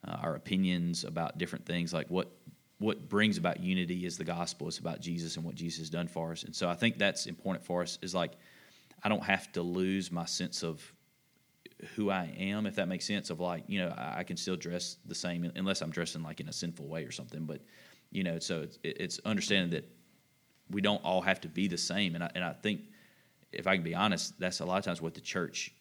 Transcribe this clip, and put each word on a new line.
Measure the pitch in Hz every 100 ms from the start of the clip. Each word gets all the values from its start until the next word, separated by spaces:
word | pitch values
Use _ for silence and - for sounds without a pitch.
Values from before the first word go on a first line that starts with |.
| 87
uh, | 82
our | 82
opinions | 73 - 95 92 87 85 85
about | - 82 80 -
different | 87 -
things. | - 87 85
Like, | 85 -
what, | 90 - - - - _ _
what | 107 107 -
brings | 101 107 90
about | 90 -
unity | 90 92 90 90 90
is | 85
the |
gospel. | 82 85 87 - 76
It's | -
about | 82 -
Jesus | 85 85 82 82
and |
what | 82 -
Jesus | 85 80
has | 80
done | 82 85
for | 82 82
us. | 82
And | -
so | - 87
I |
think | 87 117 113
that's | 101 - -
important | - 95 92
for | - 87
us, | 85 -
is, | 92
like, | 90 82 - - - - - - -
I | 107
don't | 107
have | - 98 -
to | 90
lose | 87 90 92 95 85
my | 85 85
sense | - 87 -
of | 85 78 - - _ _ _ _ _ _ - _ - -
who | 101
I | 95 82 -
am, | 95 104 107
if | 101
that | 90
makes | 90 -
sense, | 104 -
of, | 82
like, | 87 85 -
you | 98
know, | 90 65
I, | 64 60
I |
can | - 87
still | - 90
dress | 85 87 - - -
the |
same | 85 90 87 85 -
unless | 95 95
I'm | 82
dressing, | 80 85 82
like, | 80 80
in | 73
a |
sinful | - 87 85 71
way | 80
or | 67
something. | - 64 78 78
But, | 73 - - - - _
you | 95
know, | 92 82
so | - 85
it's, | 71 -
it, | 85 -
it's | 92 - 104
understanding | 104 - 101 87
that | 82 - - _ _ _ _ _ _ _
we | 101
don't | 101 104
all | - 92
have | 92 95
to | 80
be | 82 98
the | 87
same. | - 92 98
And | 82
I, | 85
and | 90
I | 90
think | - 107 101 - - - _ _ _ _
if | - 92
I |
can | 95
be | 82
honest, | 85 104 87 - -
that's | 90 -
a |
lot | 87 92
of |
times | 92 85
what | 82
the | -
church | - 92 82 - - -